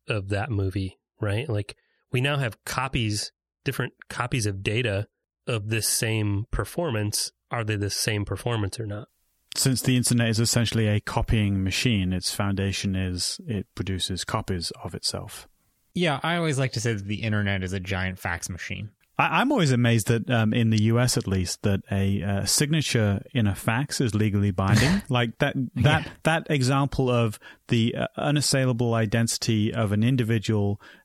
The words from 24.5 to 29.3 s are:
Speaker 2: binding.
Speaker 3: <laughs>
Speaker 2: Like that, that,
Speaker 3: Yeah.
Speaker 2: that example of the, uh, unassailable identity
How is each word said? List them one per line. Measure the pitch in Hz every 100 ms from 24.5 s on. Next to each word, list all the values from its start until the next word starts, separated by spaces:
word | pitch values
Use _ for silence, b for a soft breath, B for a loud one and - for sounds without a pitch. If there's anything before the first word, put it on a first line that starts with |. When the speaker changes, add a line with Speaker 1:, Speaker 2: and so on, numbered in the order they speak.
Speaker 2:
binding. | 95 95 107 143 196
Speaker 3:
<laughs> | -
Speaker 2:
Like | 123 120 -
that, | 143 135 123 123
that, | 143 156
Speaker 3:
Yeah. | 151 -
Speaker 2:
that | 156 160 -
example | 147 123 139 139 - 127
of | 120 113 - B B -
the, | 120 117
uh, | - - -
unassailable | 147 147 135 135 131 117 120
identity | 113 110 117 117